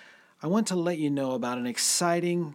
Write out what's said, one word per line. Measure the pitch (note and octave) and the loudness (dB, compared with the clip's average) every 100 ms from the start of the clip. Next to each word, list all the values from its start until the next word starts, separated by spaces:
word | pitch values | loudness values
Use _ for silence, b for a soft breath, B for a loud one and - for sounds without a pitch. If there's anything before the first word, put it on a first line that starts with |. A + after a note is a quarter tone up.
| B B B B | B B B B
I | D#3 | 0
want | G3+ A3 | 0 2
to | F3+ | 0
let | E3+ F3 | 0 0
you | D3 | 0
know | C#3 C3+ | 0 0
about | B2+ B2 B2 | -2 -2 -2
an | B2 | -4
exciting | A#2 - - F3 E3+ F3 F3 D#3+ | -2 0 2 2 2 2 0 -2